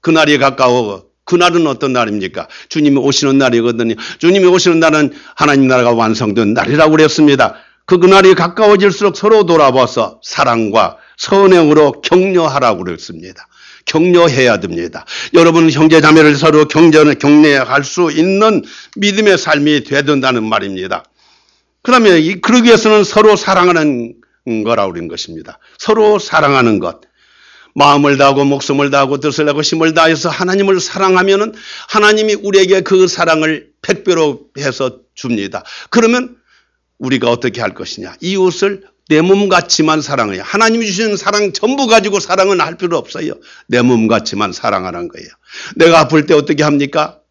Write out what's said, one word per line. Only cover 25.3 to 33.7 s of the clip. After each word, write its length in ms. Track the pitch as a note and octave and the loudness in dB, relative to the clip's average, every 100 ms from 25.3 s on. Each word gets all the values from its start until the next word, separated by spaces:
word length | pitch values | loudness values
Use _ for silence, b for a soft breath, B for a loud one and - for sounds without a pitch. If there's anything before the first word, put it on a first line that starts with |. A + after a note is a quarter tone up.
| D#2+ D#2 - b b | -16 -18 -20 b b
서로 400 | - A3+ G#3+ G#3 | -2 0 2 0
사랑하는 600 | G3+ D#3+ D3 C#3 A#2+ G#2 | -2 -2 0 2 2 0
것. 220 | F2 - _ b b b b b b | -4 -12 _ b b b b b b
마음을 440 | - C#3+ C#3+ C#3+ C#3 | 0 2 4 2 2
다하고 280 | C#3 C#3 C#3 | 2 2 0
목숨을 460 | C#3 - C#3+ C#3+ | -2 -2 -2 0
다하고 280 | C#3 C3+ C#3 | 0 -2 -2
뜻을 260 | D3+ C3+ D3 | -4 -2 -2
다하고 160 | C#3+ | -2
힘을 320 | D3+ E3 D#3+ | -4 -2 -2
다해서 360 | D#3+ D#3+ D#3+ F3 | 2 0 0 -4
하나님을 500 | D3 F#3 G3 G3 F#3+ | -6 -4 -2 0 -2
사랑하면은 720 | - F#3 F#3+ F#3 G3 G3 A3 A3 B B B | -4 -4 0 0 2 0 -2 -8 B B B
하나님이 480 | G#3+ G#3 G#3+ G#3+ G#3 | 0 2 2 -2 -4
우리에게 460 | G3+ G3 F#3+ F#3+ | -2 0 2 0
그 260 | F#3 F#3+ F#3 | 0 0 0
사랑을 600 | F3+ E3+ D#3+ D#3 D3+ _ | 0 -2 0 -2 -6 _